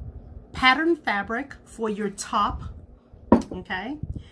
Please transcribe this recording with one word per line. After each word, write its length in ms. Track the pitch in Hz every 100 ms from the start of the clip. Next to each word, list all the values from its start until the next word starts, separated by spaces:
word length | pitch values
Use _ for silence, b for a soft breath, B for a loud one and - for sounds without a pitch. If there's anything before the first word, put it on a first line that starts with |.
| - - - - -
pattern 440 | - 254 262 330 320
fabric 580 | - 202 196 233 277 -
for 280 | - - 220
your 180 | 202 208
top, 540 | - - 226 214 - - - - - - - - - -
okay? 480 | 185 175 185 220 302 - B B